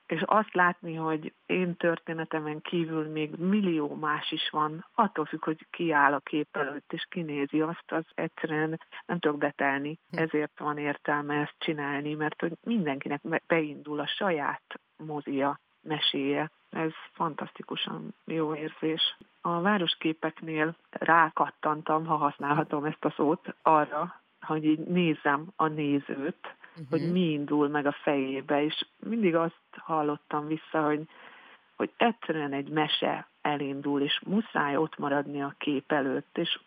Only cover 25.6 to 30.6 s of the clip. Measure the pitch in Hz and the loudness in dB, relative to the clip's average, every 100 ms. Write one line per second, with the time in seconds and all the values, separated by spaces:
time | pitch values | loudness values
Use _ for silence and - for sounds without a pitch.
25.6 | 160 156 147 143 - 139 147 - - - | 0 0 0 0 0 -4 -6 -6 -14 -18
26.6 | - 170 135 160 165 185 170 151 143 147 | -20 -18 -4 -2 2 2 2 0 0 2
27.6 | 143 147 143 - - 139 135 135 143 147 | 2 2 0 0 0 2 0 -4 0 2
28.6 | 151 - - _ - 233 190 165 165 - | 2 -2 -8 _ -4 2 4 4 2 -4
29.6 | _ - - 156 147 147 - 151 151 156 | _ -14 -2 0 0 -2 -4 -4 -2 -4